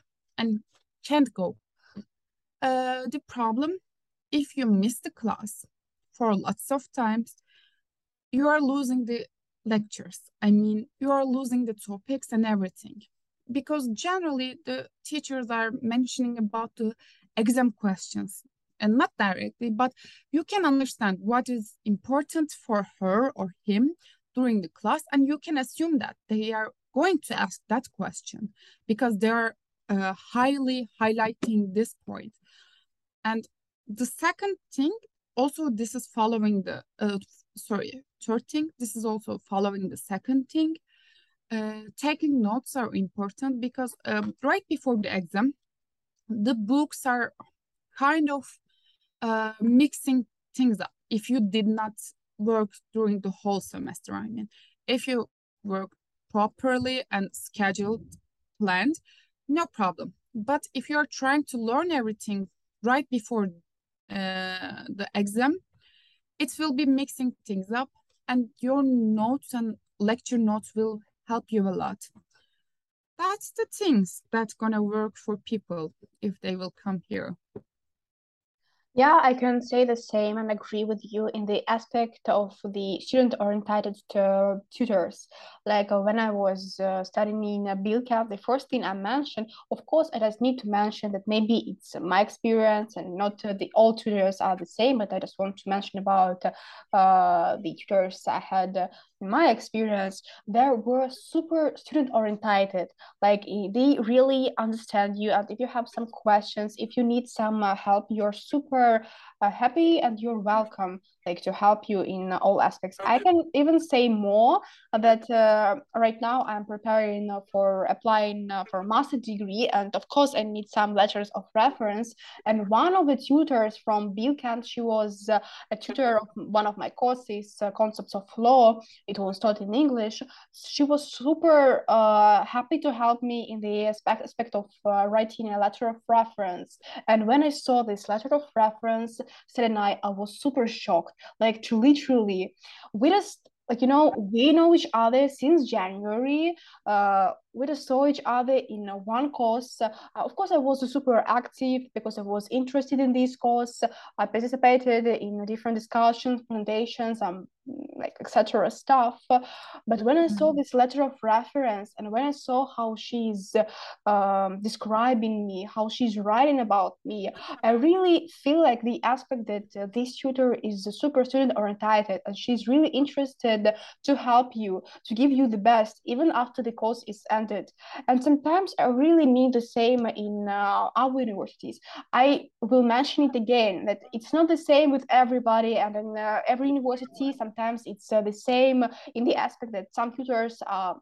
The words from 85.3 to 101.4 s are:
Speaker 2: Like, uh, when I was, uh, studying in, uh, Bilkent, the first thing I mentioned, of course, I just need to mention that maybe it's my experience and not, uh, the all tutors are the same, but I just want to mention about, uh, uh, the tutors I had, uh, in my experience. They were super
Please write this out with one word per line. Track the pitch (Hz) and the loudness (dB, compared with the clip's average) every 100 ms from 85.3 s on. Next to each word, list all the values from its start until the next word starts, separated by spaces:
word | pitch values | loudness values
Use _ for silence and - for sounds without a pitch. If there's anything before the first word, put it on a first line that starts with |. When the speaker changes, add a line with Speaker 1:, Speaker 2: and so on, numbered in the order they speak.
| - - - | -20 -20 -8
Speaker 2:
Like, | 208 208 202 | -2 0 2
uh, | 202 | 0
when | 202 226 | 2 0
I | 220 | 0
was, | 202 196 190 190 - | 0 0 -2 -8 -6
uh, | 190 190 | -4 -2
studying | 185 202 214 214 | -4 -2 -2 -2
in, | 208 202 202 | -4 -4 -4
uh, | 196 | -4
Bilkent, | 202 233 247 226 226 | -2 -2 0 -2 -2
the | 202 | -6
first | - 269 - | -2 -4 -2
thing | 254 | -4
I | 180 | -4
mentioned, | 196 202 269 294 - 226 - - | -6 -4 -2 -4 -8 -10 -14 -12
of | 226 - | -12 0
course, | 311 320 | 0 0
I | 233 | 0
just | 214 220 | -2 0
need | 247 254 | -2 0
to | 208 | -2
mention | 202 208 - 214 | 0 0 -2 -6
that | 196 214 | -6 -2
maybe | 214 214 226 220 | 0 2 0 -2
it's | 190 - - | -10 -14 -10
my | 175 185 | 0 2
experience | 214 - 233 226 220 214 214 185 | 2 -2 0 2 4 2 -2 -10
and | 180 180 | -10 -4
not, | 208 208 | -4 -4
uh, | 214 | -8
the | 196 - 214 | -8 0 4
all | 226 | 4
tutors | 226 220 202 190 196 | 4 -2 0 0 0
are | 190 185 | -2 -2
the | 175 | -6
same, | - 254 247 | 0 0 2
but | 202 | -2
I | 190 | -6
just | 190 - | -8 -6
want | 196 196 | -8 -6
to | 196 | -4
mention | 196 - - | -4 -4 -6
about, | 196 196 185 180 | 0 2 2 0
uh, | 185 - - - - 202 | -6 -6 -14 -20 -2 4
uh, | 190 185 180 175 180 - | 6 6 4 2 0 -2
the | 202 - | -6 -10
tutors | - 196 185 - - | -2 0 0 -4 -6
I | 175 | -4
had, | - 190 185 190 | -2 -2 -2 -4
uh, | 175 - _ _ | -6 -8 _ _
in | 190 | -4
my | 262 320 | 2 4
experience. | 220 - 220 220 202 190 196 - - - | 2 -2 -4 0 0 -2 -8 -16 -16 -2
They | 226 277 | 2 4
were | 233 220 254 262 | 2 0 0 -2
super | - - 330 | -6 -6 -4